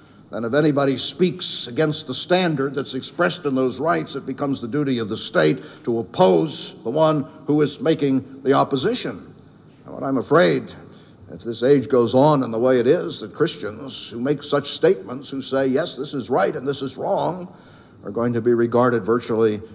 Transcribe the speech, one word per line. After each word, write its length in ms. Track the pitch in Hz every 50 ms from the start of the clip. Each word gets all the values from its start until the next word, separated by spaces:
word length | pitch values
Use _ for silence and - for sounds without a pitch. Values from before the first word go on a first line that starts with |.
| - - - - - - -
and 100 | 107 117
if 80 | 113 123
anybody 440 | 147 156 151 135 139 139 139 135
speaks 720 | 120 - - - - 180 180 - - - - - - - -
against 400 | 120 151 156 156 147 - - -
the 60 | 127
standard 600 | - - - 180 185 185 170 156 135 135 139 135
that's 200 | 139 131 - -
expressed 500 | 131 - - - - 175 180 - - -
in 100 | 147 131
those 240 | 131 131 127 110 -
rights, 380 | 143 160 170 160 156 - -
it 100 | 139 -
becomes 340 | 135 131 - 143 143 135 101
the 60 | 117
duty 320 | 113 110 147 147 135 127 117
of 100 | 113 101
the 80 | 110
state 460 | 104 - - - 175 156 151 - - - - - - -
to 160 | 123 117 117
oppose 720 | 110 90 - - - - 180 82 160 156 - - - - - - -
the 80 | 113
one 380 | 127 156 160 156 151 151 131 - - - -
who 160 | - 147 151 147
is 180 | 131 - -
making 640 | 123 160 160 147 147 139 135 131 - - - - -
the 100 | 127 139
opposition. 800 | 139 139 - 143 131 131 202 247 - - 147 113 90 - - - - - - - - - - - - -
And 100 | - -
what 80 | - 139
I'm 160 | 139 135 123
afraid, 560 | 107 - 143 165 180 170 151 131 - - - - - - - - - - - - - -
if 140 | 73 92 101
this 180 | 113 117 113 117
age 260 | 131 147 139 120 110
goes 280 | 131 123 117 113 110
on 260 | 127 139 156 151 139 127
in 80 | 113
the 80 | 113 113
way 220 | 120 131 131 127
it 60 | 117 127
is, 320 | 160 180 170 170 139 -
that 120 | 107 101 -
Christians 800 | - 151 170 - - - 101 107 - 139 131 107 - - -
who 80 | 123 117
make 240 | 123 139 151 143 -
such 300 | - 143 143 - - -
statements, 580 | - - 165 196 190 - 113 123 139 139 -
who 100 | 139 135
say, 280 | 131 - 131 135 135 135
"Yes, 260 | 127 143 170 170 -
this 180 | 120 143 147 -
is 160 | 139 110 98
right 280 | 127 165 196 - 160
and 100 | 147 127
this 160 | 139 139 131 139
is 140 | 131 -
wrong," 500 | - 139 175 196 160 143 156 170 180 175 180 - - - - - - - - - - -
are 80 | 101
going 220 | 101 117 117 123 120
to 80 | 117
be 140 | 110 120 120
regarded 500 | 117 117 117 117 120 123 127 120 113 95
virtually 580 | 107 113 123 120 - 117 107 113 110 107 101 - -